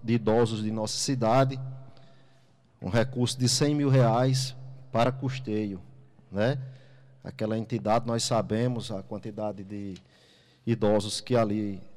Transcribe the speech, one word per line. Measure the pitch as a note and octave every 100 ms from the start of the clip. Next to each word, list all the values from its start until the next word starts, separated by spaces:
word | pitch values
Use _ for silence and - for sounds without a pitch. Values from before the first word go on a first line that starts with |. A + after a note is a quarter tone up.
de | A2+
idosos | A#2 G#2+ A2+ A2+ G#2+
de | G#2+
nossa | A2 G#2+ -
cidade, | - C3 A2 B2+ C3+ C3+ - - - - - - - _ _ _ _ _
um | F#2
recurso | A#2 A2+ B2+ A#2+ B2+
de | B2
cem | - D3
mil | D3 C#3+
reais | C3 A#2+ A2+ C3 C3 - - - - -
para | A2+ B2
custeio, | C3 C3 C3 - G#2+ G#2 F#2+ - - - - _
né? | F#2+ A2+ C#3 - - - - - -
Aquela | - - A2 A2
entidade, | A2 A#2 G2+ A#2
nós | A2+ A#2
sabemos | - A#2 F#2+ A2 B2 A#2+ G#2
a | G2+
quantidade | F#2+ G#2 A2 G#2 G#2+ G2+
de | F#2+ G#2 G2+ F2+ _ _ _ _ _ _
idosos | - A2+ G#2 G#2 G#2 -
que | -
ali | A#2+ A2 G#2+ G#2 F#2+ -